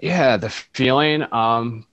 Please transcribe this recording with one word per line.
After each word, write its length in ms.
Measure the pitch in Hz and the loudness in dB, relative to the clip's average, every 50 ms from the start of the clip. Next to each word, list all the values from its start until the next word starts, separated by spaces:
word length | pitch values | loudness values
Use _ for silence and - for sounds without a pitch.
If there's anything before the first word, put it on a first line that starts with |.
Yeah, 360 | - 156 180 180 143 127 113 | -4 -2 0 2 4 4 2
the 140 | 92 113 104 | 2 -2 -6
feeling, 720 | - - - _ - - 127 127 131 143 151 151 151 156 143 - | -8 -12 -16 _ -4 0 2 2 2 2 2 2 0 -2 -4 -4
um, 540 | - 117 113 113 117 117 117 120 113 110 - _ | -2 0 0 2 0 0 -2 -4 -8 -10 -14 _